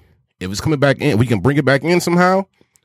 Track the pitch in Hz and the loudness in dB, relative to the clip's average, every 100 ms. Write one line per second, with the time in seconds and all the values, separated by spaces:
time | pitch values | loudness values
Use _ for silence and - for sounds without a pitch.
0 | _ _ _ - 92 92 156 147 139 127 | _ _ _ -12 -10 -6 -2 0 0 0
1 | 147 107 120 110 101 143 131 139 151 175 | 0 0 0 0 0 0 0 0 0 -2
2 | 175 175 180 190 190 _ _ _ | 0 2 2 2 -2 _ _ _